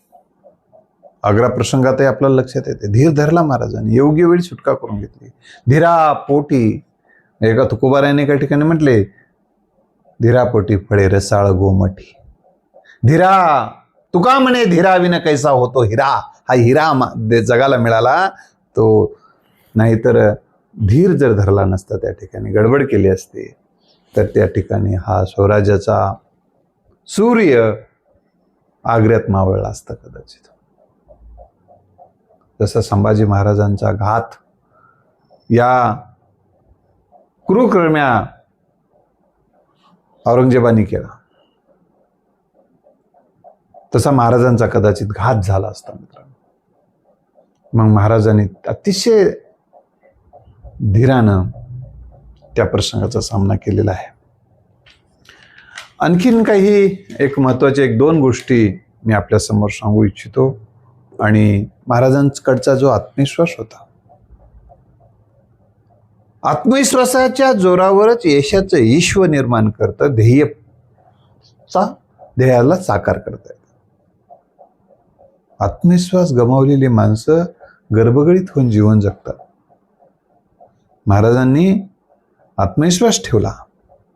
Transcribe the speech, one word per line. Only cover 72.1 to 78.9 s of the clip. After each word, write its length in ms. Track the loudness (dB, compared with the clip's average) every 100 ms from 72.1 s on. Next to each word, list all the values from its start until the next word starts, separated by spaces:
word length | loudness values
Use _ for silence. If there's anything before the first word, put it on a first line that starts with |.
| _ -10 0
ध्येयाला 380 | 2 4 2 0
साकार 420 | -2 -4 -4 -6
करता 340 | -8 -16 -20
येतं. 800 | -20 _ _ _ _ _ _ _ -20 _ _ _ _ _ _ _ _ _ _ _ _
आत्मविश्वास 680 | -6 0 2 2 2 0 0
गमावलेली 560 | 2 2 2 2 2 2
माणसं 540 | 2 2 0 0 0 -2 -10 -20 _ _ 0
गर्भगळीत 500 | 2 2 2 2 0
होऊन 220 | -2 0
जीवन 300 | 2 4